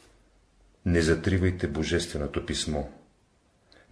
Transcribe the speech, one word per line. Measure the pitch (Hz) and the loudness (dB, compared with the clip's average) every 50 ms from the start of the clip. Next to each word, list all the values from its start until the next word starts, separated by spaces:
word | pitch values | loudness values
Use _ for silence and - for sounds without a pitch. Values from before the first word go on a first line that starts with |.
| - - _ _ _ _ _ _ _ _ _ _ _ _ _ _ - | -20 -20 _ _ _ _ _ _ _ _ _ _ _ _ _ _ 0
Не | 92 85 85 82 | 2 4 4 4
затривайте | 80 82 80 - 98 90 92 92 92 90 - - 73 | 4 2 2 2 2 2 2 2 2 2 0 -2 -4
божественото | 73 78 78 - 87 82 - - - 76 71 71 - - - | -2 -2 -2 0 0 0 0 -2 -4 -4 -4 -4 -4 -4 -4
писмо. | - 71 - - - 76 73 71 - - - - _ _ _ _ _ _ _ _ _ _ _ _ _ _ - - _ | -4 -4 -4 -4 -4 -4 -4 -4 -6 -10 -18 -20 _ _ _ _ _ _ _ _ _ _ _ _ _ _ -20 -8 _